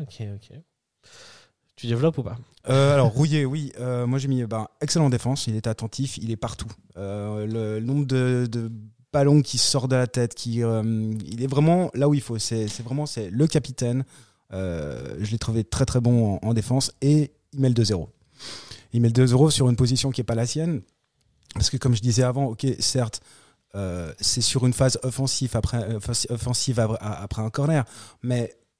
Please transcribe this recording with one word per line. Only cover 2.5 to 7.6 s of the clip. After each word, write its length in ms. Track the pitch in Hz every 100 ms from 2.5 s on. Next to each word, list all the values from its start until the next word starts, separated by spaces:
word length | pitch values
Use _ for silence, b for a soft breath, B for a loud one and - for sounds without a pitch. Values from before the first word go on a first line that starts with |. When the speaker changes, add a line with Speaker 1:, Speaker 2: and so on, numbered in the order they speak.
| _ -
Speaker 2:
Euh, 240 | 131 139
alors, 160 | 143 123
Rouillé, 340 | 113 156 151 135
oui. 260 | 151 139 -
Euh, 260 | 127 123 123
moi, 140 | 135
j'ai 80 | 139
mis, 160 | 131 117
ben, 220 | 110 107 -
excellent 280 | 147 170 147
défense. 380 | 123 120 139 -
Il 80 | 110
est 120 | 113
attentif, 500 | 110 113 - 135 -
il 120 | 113
est 40 | 110
partout. 300 | 120 - 113 - _ 90
Euh, 480 | 98 104 104 107 107
le 340 | 113